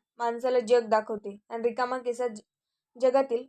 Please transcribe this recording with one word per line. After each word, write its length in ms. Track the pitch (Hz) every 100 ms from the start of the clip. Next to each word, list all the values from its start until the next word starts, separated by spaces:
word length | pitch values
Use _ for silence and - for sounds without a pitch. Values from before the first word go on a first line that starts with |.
| _ -
माणसाला 420 | 233 233 254 247
जग 260 | 214 240 220
दाखवते 500 | 214 214 214 202 202 -
आणि 200 | 233 233
रिकामा 300 | 220 247 254
खिसा 300 | 240 233 247
ज-, 120 | 214 - _ _ _ _ 240
जगातील 460 | 254 269 269 240